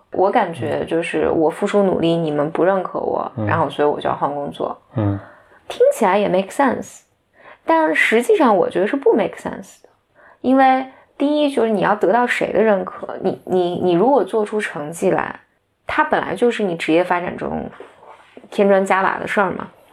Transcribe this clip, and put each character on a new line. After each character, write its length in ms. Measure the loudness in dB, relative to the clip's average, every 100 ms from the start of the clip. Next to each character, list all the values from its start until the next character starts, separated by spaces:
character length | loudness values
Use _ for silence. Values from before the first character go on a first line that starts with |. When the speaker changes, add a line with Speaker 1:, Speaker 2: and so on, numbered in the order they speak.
| _
Speaker 1:
我 180 | 0 2
感 240 | 2 0
觉 320 | -4 -4 -4 -2
就 160 | -4
是 280 | -2 -2 0
我 200 | 2 0
付 160 | 0 -2
出 160 | 2
努 180 | 2 2
力， 160 | 0 0
Speaker 2:
嗯。 60 | 0
Speaker 1:
你 60 |
们 200 | -2 -2
不 140 | 0 2
认 180 | 2
可 160 | -2 -6
我， 320 | -4 -4 -4 -4
Speaker 2:
嗯。 80 | -2
Speaker 1:
然 120 | 0
后 120 | -2
所 140 | 0
以 40 | 0
我 120 | 0
就 100 | -4
要 60 | -2
换 140 | -4
工 180 | -4 -8
作。 260 | -6 -8 -8 _ -2
Speaker 2:
嗯。 220 | -2 -2 -10 -20 _ _ -16
Speaker 1:
听 100 | 2 2
起 100 | 4
来 140 | 2 2
也 100 | 2
make 220 | 0 -2
sense， 540 | 0 0 -2 -8 -18 _ _ _ _ -20 -8 0
但 300 | 2 2 2
实 260 | 2 2
际 140 | 2 4
上 200 | 4 4
我 140 | 2
觉 120 | 0
得 40 | -2
是 120 | 2
不 160 | 2
make 240 | 2 -2 -6
sense 440 | -10 -12 -16 -20
的。 80 | _ _ _ _ -20 _
因 160 | 2 4
为 280 | 4 2 -2 -14 _ -4
第 240 | 0 2
一 80 | 0
就 140 | 0
是 60 | 0
你 100 | 2
要 160 | 0 2
得 160 | 2
到 160 | 2 0
谁 240 | -2 0
的 100 | 2
认 220 | 2 2
可？ 320 | -2 -10 -12 -6
你， 200 | -6 -6 -2
你， 340 | 0 0 0
你 120 | 0
如 180 | 2 4
果 100 | 2
做 220 | 2 -2
出 160 | -2 -4
成 320 | -6 -8 -10
绩 200 | -4 0
来， 280 | 0 -2 -8 _ _ _ _ -4
它 160 | -2
本 160 | 0 0
来 160 | -2 0
就 160 | 0
是 100 | 2
你 140 | -2 -2
职 160 | 0
业 100 | 2
发 200 | 2 -2
展 160 | -4 -8
中 320 | -6 -6 -8 -14 -20 -20 -20 -20 _ -20 -8
添 180 | 0 4
砖 180 | 4 2
加 160 | 0
瓦 160 | 0 -2
的 80 | -4
事 140 | -2
儿 100 | -2
嘛。 180 | -4 -12 -18 _